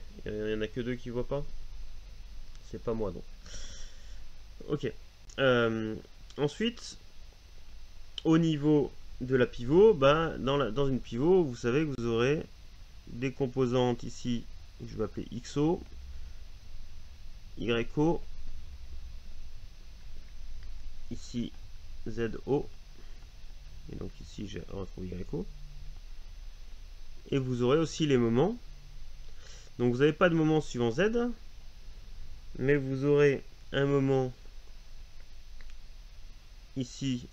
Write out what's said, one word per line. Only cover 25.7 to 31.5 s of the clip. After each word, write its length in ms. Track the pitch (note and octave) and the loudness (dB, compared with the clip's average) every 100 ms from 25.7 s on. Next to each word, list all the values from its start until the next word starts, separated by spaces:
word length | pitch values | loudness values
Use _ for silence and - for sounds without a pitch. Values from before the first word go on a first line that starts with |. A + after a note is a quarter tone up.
| - - - - - - - - - - - - - - - - | -8 -8 -10 -10 -10 -10 -10 -12 -10 -10 -10 -12 -10 -10 -10 0
Et 80 | C#3 | 2
vous 240 | B2+ B2 | 2 4
aurez 160 | B2 D3+ | 6 6
aussi 260 | D#3+ - D#3 | 4 2 6
les 120 | C3 | 6
moments. 380 | A#2 A#2 E3+ A#3+ - - - - - - - - - - - - | 8 6 6 2 -6 -12 -12 -8 -8 -8 -8 -8 -10 -12 -12 0
Donc 120 | B2 | 2
vous 80 | A#2+ | 6
n'avez 140 | D3 | 4
pas 160 | D3+ F#3 | 6 6
de 60 | E3 | 6
moment 260 | D#3 D#3 | 6 4
suivant 300 | D3 B2 A#2 | 2 2 2
Z, 400 | A2+ G3+ A#3 A#3+ A#3 - | 4 2 2 0 -2 -10